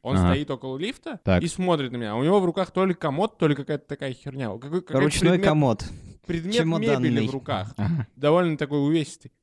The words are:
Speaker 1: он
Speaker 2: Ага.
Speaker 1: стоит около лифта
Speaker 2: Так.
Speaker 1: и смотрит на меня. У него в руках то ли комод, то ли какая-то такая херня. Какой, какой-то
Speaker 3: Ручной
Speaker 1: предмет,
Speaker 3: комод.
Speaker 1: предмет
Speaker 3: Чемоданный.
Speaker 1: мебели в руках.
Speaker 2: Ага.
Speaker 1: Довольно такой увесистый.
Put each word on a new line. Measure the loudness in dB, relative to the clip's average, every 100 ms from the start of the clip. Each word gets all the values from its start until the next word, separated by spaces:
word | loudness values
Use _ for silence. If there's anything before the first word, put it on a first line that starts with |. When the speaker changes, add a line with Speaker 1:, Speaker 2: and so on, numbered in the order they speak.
Speaker 1:
он | 0 4
Speaker 2:
Ага. | 4
Speaker 1:
стоит | 2 -2
около | -6 -8 -8
лифта | -8 -8 -14 -6
Speaker 2:
Так. | 0 2
Speaker 1:
и | 0
смотрит | -2 0 0 -2
на | -6
меня. | -6 0
У |
него | 2 4
в |
руках | 2 -2 -2
то | 0
ли | 0
комод, | 0 -2 -2 -4 0
то | 0
ли |
какая-то | 0 -2 -8 -8
такая | -10 -8
херня. | -10 -12 -8 -8
Какой, | -8 -6 -6
какой-то | -2 2
Speaker 3:
Ручной | 2 4 4
Speaker 1:
предмет, | 4 4
Speaker 3:
комод. | 4 4 2 -4 -14 -18 -16 -8
Speaker 1:
предмет | -6 -2 0
Speaker 3:
Чемоданный. | 2 0 2 2 2
Speaker 1:
мебели | 0 -2
в |
руках. | -4 -6 -6 -6 -4
Speaker 2:
Ага. | -2 -2 -4 -2
Speaker 1:
Довольно | 2 4 2 -2
такой | -2 0
увесистый. | 2 0 -2 -10 -20 _